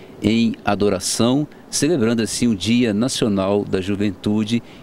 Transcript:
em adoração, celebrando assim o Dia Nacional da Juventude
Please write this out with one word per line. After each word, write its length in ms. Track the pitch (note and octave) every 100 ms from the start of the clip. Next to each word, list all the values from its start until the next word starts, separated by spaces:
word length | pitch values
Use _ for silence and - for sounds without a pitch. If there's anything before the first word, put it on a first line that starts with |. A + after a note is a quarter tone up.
| - -
em 320 | G#2 A2+ A#2 -
adoração, 840 | - G2+ G2+ F#2 - - A#2 C#3 D3 - -
celebrando 540 | - C#3+ F3 A3 A#2
assim 240 | G#2 - B2
o 80 |
Dia 400 | G2+ F#2+ A#2+ A#2+
Nacional 720 | G2+ C3 - A#2 G2 F#2+ G2+
da 160 | G2+ G2
Juventude 840 | F#2 G2 G#2 F#2 G#2+ G#2+ G#2+ A#2 - -